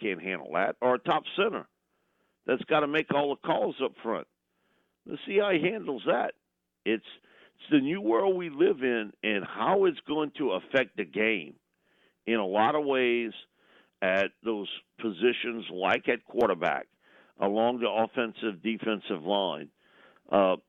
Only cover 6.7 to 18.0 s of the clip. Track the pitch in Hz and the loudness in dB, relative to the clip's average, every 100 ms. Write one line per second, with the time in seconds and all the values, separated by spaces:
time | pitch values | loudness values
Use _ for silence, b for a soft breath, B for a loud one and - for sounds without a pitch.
6.7 | _ 101 110 - - b b b _ - | _ -4 -4 -4 -20 b b b _ 2
7.7 | 147 135 190 214 220 196 180 170 139 196 | 2 4 0 2 4 4 0 -2 2 2
8.7 | 156 127 117 107 - 107 101 87 101 127 | 2 0 0 -4 -4 -2 -2 -4 -2 0
9.7 | 196 190 143 - 151 151 - 131 92 - | 4 2 0 -4 -4 -4 -2 -2 -2 0
10.7 | 135 120 - 87 101 110 104 73 - _ | 0 0 -4 -4 0 0 0 -6 -16 _
11.7 | _ _ _ _ _ - 113 95 104 113 | _ _ _ _ _ -2 0 2 2 2
12.7 | 151 143 131 123 120 113 - - b b | 2 2 2 2 0 -2 -10 -20 b b
13.7 | b b _ 92 98 95 - 110 104 95 | b b _ 0 2 0 -4 -4 -4 -6
14.7 | - - - 113 87 120 110 117 117 87 | -12 -16 -8 -8 2 2 2 -4 -8 -10
15.7 | 90 95 117 135 120 - - 110 87 82 | -2 2 2 0 -2 -4 0 2 2 0
16.7 | 71 - _ b b b - 98 107 117 | -2 -6 _ b b b -4 0 2 2
17.7 | 123 117 104 | 2 0 2